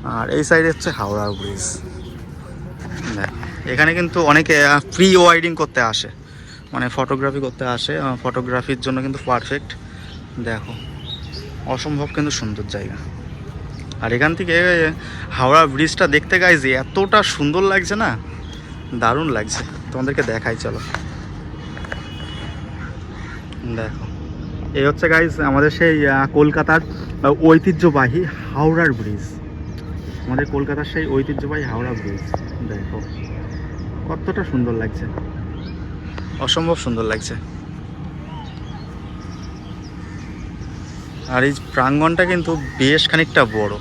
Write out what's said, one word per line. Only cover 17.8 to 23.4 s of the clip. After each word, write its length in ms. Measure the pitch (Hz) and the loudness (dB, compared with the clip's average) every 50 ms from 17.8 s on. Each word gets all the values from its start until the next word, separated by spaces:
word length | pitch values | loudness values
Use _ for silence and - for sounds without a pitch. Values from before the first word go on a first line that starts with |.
| 175 175 202 | 2 0 0
না, 220 | 214 226 160 117 - - - - - - - - - - - - - - - - | 0 0 0 0 -2 -6 -10 -10 -10 -10 -10 -12 -12 -12 -12 -12 -12 -10 -8 -4
দারুণ 340 | 117 117 113 123 143 165 156 | 2 2 2 2 2 0 0
লাগছে। 360 | 127 110 107 110 - - 110 - - - - - | 0 0 -2 -2 -4 -6 -6 -8 -8 -10 -10 -8
তোমাদেরকে 300 | - 131 131 135 139 - | -4 -2 -2 0 0 0
দেখাই, 340 | 135 113 113 113 - 123 113 | 0 0 -2 -2 -2 -2 -4
চলো। 240 | 107 - 110 113 110 - - - - - - - - - - - - - - - - - - - - - - - - - - - - - - - - - - - - - - - - - - - - - - - - - - - - | -2 -4 -4 -4 -4 -6 -6 -6 -6 -6 -8 -10 -10 -12 -10 -12 -10 -10 -10 -12 -10 -10 -10 -10 -10 -8 -8 -8 -8 -8 -10 -10 -10 -10 -10 -10 -10 -10 -8 -8 -10 -10 -10 -10 -10 -10 -10 -10 -12 -12 -12 -12 -12 -12 -12 -12 -12